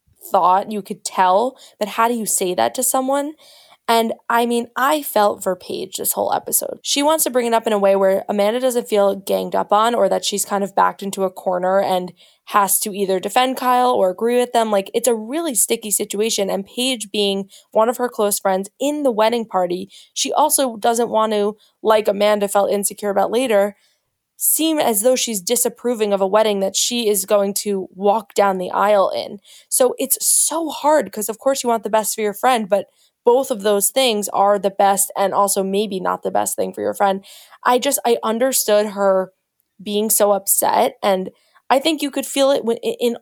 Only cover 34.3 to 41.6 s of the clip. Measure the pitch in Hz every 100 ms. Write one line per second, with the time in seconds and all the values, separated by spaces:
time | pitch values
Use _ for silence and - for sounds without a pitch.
34.3 | - 196 208 196 196 196 196 - - 196
35.3 | 151 202 196 190 196 214 190 180 180 190
36.3 | 196 208 - 190 190 208 - 202 196 -
37.3 | - - - - 254 277 269 247 233 220
38.3 | 226 262 254 - 208 214 196 196 190 185
39.3 | _ _ _ _ _ 190 208 220 - 202
40.3 | 196 196 - 202 202 247 - 208 190 190
41.3 | - _ _